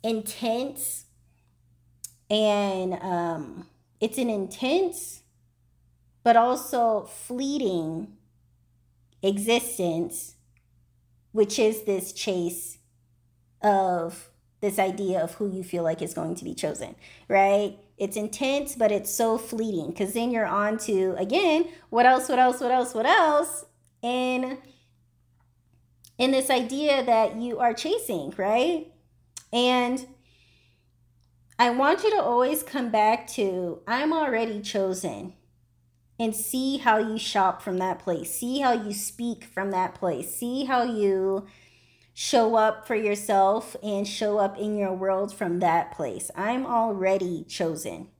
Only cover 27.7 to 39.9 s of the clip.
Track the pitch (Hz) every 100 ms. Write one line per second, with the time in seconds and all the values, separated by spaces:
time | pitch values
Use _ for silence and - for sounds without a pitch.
27.7 | 226 320 440 - 175 139 202 196 226 302
28.7 | 330 311 _ _ _ _ - - 240 247
29.7 | 254 247 262 - - _ _ _ _ _
30.7 | _ _ _ _ _ _ _ _ - 240
31.7 | 247 277 381 440 415 - 240 254 302 -
32.7 | 277 240 214 214 233 - - 196 180 175
33.7 | 165 - 247 302 320 294 226 226 208 202
34.7 | 202 190 185 165 101 180 - _ _ _
35.7 | _ _ _ _ - 226 214 - 254 269
36.7 | 269 247 214 220 220 - 208 190 180 -
37.7 | 185 185 180 - 170 - - 240 269 269
38.7 | 233 208 202 - - 233 226 - - 196
39.7 | 185 185